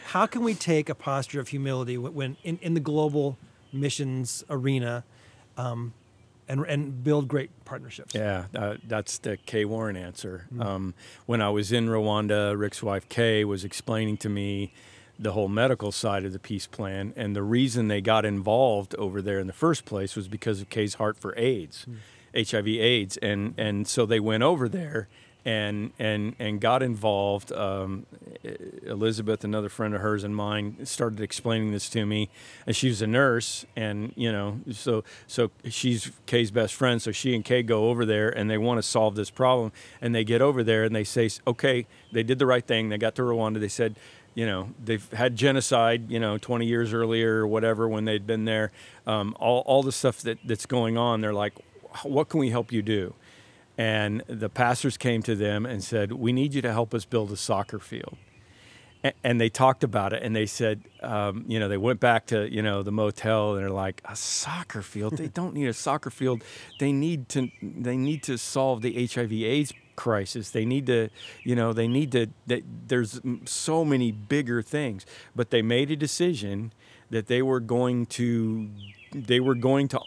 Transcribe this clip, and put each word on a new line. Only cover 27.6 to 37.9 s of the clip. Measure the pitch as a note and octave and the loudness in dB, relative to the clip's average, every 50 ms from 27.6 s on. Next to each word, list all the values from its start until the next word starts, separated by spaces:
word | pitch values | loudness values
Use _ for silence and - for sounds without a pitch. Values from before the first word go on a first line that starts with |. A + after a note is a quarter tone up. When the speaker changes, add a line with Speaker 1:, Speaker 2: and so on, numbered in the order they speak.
| G#2+ F#2+ G2 G2 F#2+ F#2+ G2 G2 - - - - - - - - - | -2 -2 -2 -2 -4 -4 -6 -8 -10 -14 -20 -20 -18 -18 -18 -14 -12
Speaker 2:
E-, | - - - - - - - - | -12 -12 -12 -12 -16 -16 -14 -10
Elizabeth, | - A2 G2+ A2 A2+ A2 G#2+ G#2+ G#2+ A2 G#2+ - | -8 -4 0 0 0 0 0 0 -2 -2 -2 -2
another | G#2+ G#2+ G#2+ G#2 G#2 | -2 -2 -2 -4 -4
friend | - - A2 G#2+ G#2+ | -4 -4 -2 -2 -2
of | G2 G2 | 0 0
hers | G#2+ G#2+ G2+ G2 | 0 0 0 -2
and | G2+ G#2 | -2 -4
mine, | G#2 G#2 G#2 G#2 G#2+ G2+ G#2 - - B2+ | -2 -2 -2 -2 -2 -2 -4 -6 -10 -10
started | - - - B2+ A#2 A2 G#2 | -8 -4 -2 -2 -2 -2 -4
explaining | G#2+ G2 - - - A#2 A2+ A2 A2 G#2+ G#2 | -6 -6 -6 -4 -2 0 0 2 0 0 -2
this | G2+ - - | -4 -4 -4
to | - A#2 G#2 | -2 -2 0
me, | G#2 G#2 G#2+ G#2+ - - - - - - - - | 0 0 0 -2 -2 -6 -12 -20 -20 -20 -8 -4
and | - A2 | -2 0
she's | - - C3 A#2 G2 | 2 2 2 2 0
a | A2 | 0
nurse, | G#2+ A2+ B2+ C#3 C3+ A#2 A#2 A2+ - - - - - _ | 2 4 4 4 4 4 2 -2 -4 -6 -8 -10 -12 _
and, | A#2+ A2 G#2+ G#2 G#2 G#2+ B2 - | -6 -4 -4 -4 -4 -6 -6 -6
you | - A#2+ A#2 | -4 -2 -2
know, | A2 G2+ G2+ G#2 G#2 B2+ - - A2+ | 0 -2 -2 -4 -6 -6 -8 -10 -10
so, | G#2+ - C3 A#2 G#2+ - - - - - | -6 -2 0 0 0 -2 -6 -12 -20 -18
so | - - C3 A#2 G#2 - _ - A#2 | -6 -2 0 0 0 -2 _ -12 -10
she's | A2+ - - B2+ A#2+ A2 - - - - - | -6 -2 0 2 2 0 -2 -6 -12 -16 -4
Kay's | - A#2+ A#2+ A#2 G2+ | 0 2 2 2 2
best | G2+ A#2+ A2 G#2 - | 2 2 2 2 0
friend, | - C3+ B2+ A#2+ A2+ | 2 2 2 2 2
so | - A2+ G#2 | 0 -4 -4
she | - - C3 B2 | -2 0 0 0
and | A2+ G#2 | 0 2
Kay | - B2 B2 A#2+ | 2 2 2 4
go | A2+ A2+ G#2+ G#2+ | 2 2 4 4
over | A#2 | 4